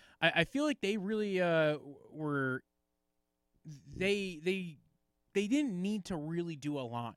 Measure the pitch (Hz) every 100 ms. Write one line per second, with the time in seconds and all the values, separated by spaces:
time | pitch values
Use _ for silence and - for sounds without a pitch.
0 | - _ 165 165 165 269 302 - 196 214
1 | 185 214 208 185 175 165 156 151 143 135
2 | - 151 151 143 131 127 - _ _ _
3 | _ _ _ _ _ _ 156 143 85 143
4 | 190 208 190 160 170 190 175 147 _ _
5 | _ _ _ 196 208 277 285 180 190 214
6 | - 175 151 170 170 151 143 147 123 120
7 | 117